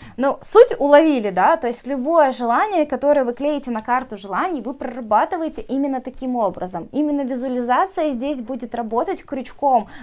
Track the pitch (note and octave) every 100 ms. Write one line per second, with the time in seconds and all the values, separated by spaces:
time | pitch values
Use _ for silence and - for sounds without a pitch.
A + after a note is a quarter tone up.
0 | - - C#4 B3+ - G#4 B4 - C#4+ D4
1 | D#4+ C4+ G#3 F3+ G#3+ D#4+ A#3+ A3+ A#3+ C#4
2 | C4 E4+ C4+ A#3+ A#3 B3 G#4+ F#4 D4 C4
3 | C#4+ D4 B3 A#3+ C#4+ D4 C4 A3+ A3 B3
4 | B3+ G3+ G3 F#3+ F4 D4+ G#3+ C#4 C4 A#3
5 | A3 G#3+ D#4+ F4 D#4+ - - C4 C#4+ C4
6 | B3+ - C4 B3 G3+ - F3+ F#3 D#3+ C#4
7 | D4+ C#4+ C4 B3+ C4 B3 A#3+ B3+ F#4+ F#4
8 | D#4 B3 C4+ C#4 A3 C4 A#3+ A#3 A3+ A3+
9 | F4+ F#4 - C#4 A3+ - C#4 B3 G#3 -